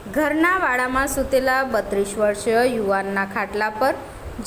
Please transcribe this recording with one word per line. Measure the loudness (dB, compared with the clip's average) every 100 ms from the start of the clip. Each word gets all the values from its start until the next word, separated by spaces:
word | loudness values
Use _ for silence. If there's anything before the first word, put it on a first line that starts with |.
| -6
ઘરના | -2 0 2 2 2
વાડામાં | 2 0 0 0 0
સૂતેલા | -2 0 2 2 2
બત્રીસ | 2 0 0 -2 -2 0
વર્ષીય | 0 0 2 2
યુવાનના | 4 2 0 0 0 -2 -2
ખાટલા | -4 -4 -2 -2
પર | 0 0 0 -6 -14 -12 -8